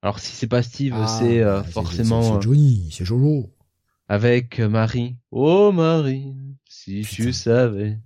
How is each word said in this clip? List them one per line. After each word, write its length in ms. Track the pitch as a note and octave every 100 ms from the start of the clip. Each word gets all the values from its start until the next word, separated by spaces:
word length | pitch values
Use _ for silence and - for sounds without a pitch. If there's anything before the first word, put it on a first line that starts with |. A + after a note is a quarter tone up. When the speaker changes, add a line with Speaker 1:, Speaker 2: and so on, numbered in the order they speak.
Speaker 1:
Alors, 180 | G2+ G#2
si 100 | - -
c'est 100 | A#2+
pas 160 | B2
Steve, 320 | A#2+ - C#3 A#2
Speaker 2:
Ah, 120 | A2
Speaker 1:
c'est, 340 | A2+ A#2+ A#2
euh, 140 | G#2+ G2
Speaker 2:
bah, 60 | G2
c'est, 60 |
Speaker 1:
forcément, 500 | A2+ E2+ F2 A2+ A#2
Speaker 2:
c'est, 60 | A2+
c'est 60 | G#2+
Speaker 1:
euh, 40 |
Speaker 2:
Johnny, 460 | G#2+ C#3+ D3 A2+ E2+
c'est 120 | -
Jojo. 460 | F2+ A#2+ C#3+ D3+ G2+ _ _ _ _ _ _
Speaker 1:
avec 520 | G#2 A#2 B2 B2 -
Marie. 560 | A2 A2 A2+ B2 A#2+ B2 _
Oh 400 | - C#3+ F3+ G#3
Marie, 640 | F3+ D#3+ E3 C#3+ C3+ C3+ C3+ C3+ C3+ _
si 320 | - - G2
Speaker 2:
Putain. 240 | G#2 G2
Speaker 1:
tu 80 | A#2
savais. 680 | B2 - A#2 B2 G2+ G#2+ A2